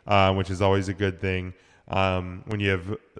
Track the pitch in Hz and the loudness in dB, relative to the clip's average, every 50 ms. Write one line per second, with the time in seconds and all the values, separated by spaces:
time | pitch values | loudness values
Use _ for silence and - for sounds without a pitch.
0 | _ - 101 98 95 95 95 98 92 - 95 87 101 98 98 98 95 95 95 87 | _ 2 4 6 6 6 4 2 -2 -2 -2 0 2 4 4 2 0 -2 -4 -2
1 | 101 95 90 87 101 95 92 92 90 92 90 - _ _ _ _ _ - - 95 | -2 -2 -2 -2 -4 -4 -4 -4 -6 -8 -12 -16 _ _ _ _ _ -6 -2 0
2 | 95 95 92 92 90 90 90 92 - - 107 104 101 98 95 92 85 95 107 - | 0 0 0 -2 -4 -6 -10 -12 -8 -6 -4 -2 0 0 0 -2 -2 -6 -10 -10
3 | - _ _ | -12 _ _